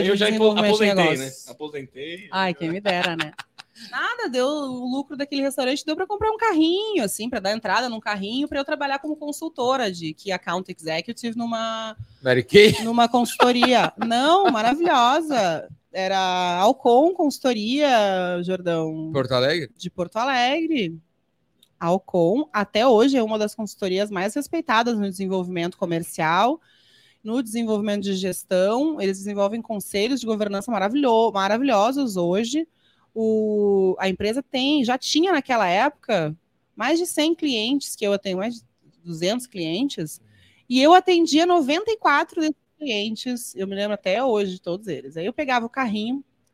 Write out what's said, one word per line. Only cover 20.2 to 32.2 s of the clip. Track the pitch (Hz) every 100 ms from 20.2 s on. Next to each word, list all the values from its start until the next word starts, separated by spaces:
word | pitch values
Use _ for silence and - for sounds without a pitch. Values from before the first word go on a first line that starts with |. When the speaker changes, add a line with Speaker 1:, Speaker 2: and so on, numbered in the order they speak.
| 262 262 247 311 320 294 170 165 - _ _ _ _ _ _ _
Speaker 2:
Alcon, | 170 190 - 185 165 240 302
até | 208 196 214 262
hoje, | 214 269 262
é |
uma | 220 220
das | 208 -
consultorias | 208 - 196 190 208
mais | 190 202
respeitadas | 285 277 330 320 220 240 220
no | 196
desenvolvimento | 185 190 190 180 175 175 -
comercial, | 175 165 175 - 156 175 233 320 _ _ _ _ _ _
no | 214 247
desenvolvimento | 220 226 226 208 208 208
de | 196
gestão. | 190 190 175 - 185 196 240 320 302
Eles | 196 190
desenvolvem | 202 202 202 233
conselhos | - 208 - 202 226 269
de | 226
governança | 214 208 196 226
maravilho-, | 208 196 277 269 226 226
maravilhosos | 196 196 226 277 208 226 269 254
hoje. | 185